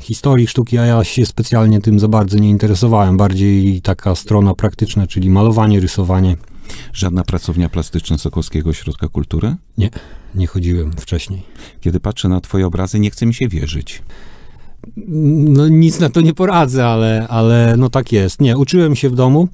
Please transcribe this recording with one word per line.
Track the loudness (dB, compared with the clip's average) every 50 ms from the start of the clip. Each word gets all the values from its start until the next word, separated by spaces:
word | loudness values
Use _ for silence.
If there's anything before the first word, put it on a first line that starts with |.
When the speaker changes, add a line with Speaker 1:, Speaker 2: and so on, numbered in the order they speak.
Speaker 1:
historii | -8 -8 -8 -2 0 2 2 2 2
sztuki, | 2 0 -2 -2 0 0 0
a | 2
ja | 2 2 2 0
się | 0 0 0 0
specjalnie | 0 0 -4 -4 0 0 2 4 4 2 2
tym | 2 2 2 2
za | 2 2
bardzo | 2 2 0 2 2 2
nie | 2 4
interesowałem. | 2 2 2 2 2 2 2 2 2 2 2 4 4
Bardziej | 2 2 2 2 2 2 2 2 2 2 2 0 0
taka | -2 -4 -4 -2 -2 -2 -2
strona | -2 -2 0 2 2 4 2 2
praktyczna, | 0 -2 -2 -2 -2 -4 -2 -2 -2 -2
czyli | -2 -2 -2 0 2
malowanie, | 4 4 4 4 2 2 2 2 2 2
rysowanie. | 2 0 -2 -2 -2 0 2 2 2 2 0 -2 -6 -14 -18 -18 -16 -14 -14 -14 -14 -12
Speaker 2:
Żadna | -8 -4 -4 -2 -2 -2 -2
pracownia | -2 -4 -6 -4 -4 -2 -2 -2 -2
plastyczna | -2 -4 -6 -4 -6 -6 -4 -2 -4 -4
Sokolskiego | -4 -4 -6 -6 -6 -4 -4 -4 -4 -4
Ośrodka | -4 -6 -6 -8 -8 -6 -6 -6
Kultury? | -4 -6 -6 -4 -4 -4 -4 -4 -6 -6 -10 _ -4 -4
Speaker 1:
Nie, | -4 -2 -4 -8 -18 -18 -20 -20 -16 -10 -6
nie | -4 -4
chodziłem | -4 -4 -4 -4 -2 -2 -2 -4 -4
wcześniej. | -6 -8 -8 -6 -6 -6 -6 -8 -10 -12 -12 -16 -18 -20 -20 -20 -12 -6
Speaker 2:
Kiedy | -4 -2 -2 -2
patrzę | -2 -4 -6 -2 -2 -2
na | -2 -2
twoje | -2 -4 -2 -2 -2
obrazy, | 0 -2 -4 -4 -2 -2 -2
nie | -2 -2
chce | -2 -2 -2
mi | -2 -2
się | -2 -4 -4
wierzyć. | -4 -4 -6 -6 -6 -8 -10 -10 -14 -14 -14 -16 -16 -16 -18 -20 -20 -20 -20 -20 -20 -18 -18 -20 -20 -20 -20 -18 -16 -14 -10
Speaker 1:
No | -6 -4 0 0 2 2 2 4 4 4 4 4 6
nic | 6 6 4 4 4 2
na | 0 0
to | 2 2
nie | 2 2 2
poradzę, | 0 0 0 2 2 2 2 0 0 0
ale, | 0 2 2 2 0 0 -2 -2 -2
ale | 0 2 2 4 4 4 4 4 4 2
no | 2 2
tak | 0 -2 -2 0
jest. | 0 0 0 0 0 0
Nie, | 2 2 2 2
uczyłem | 0 2 2 2 2 2 0
się | 0 0 0
w | 0
domu. | 2 2 4 4 4 2 0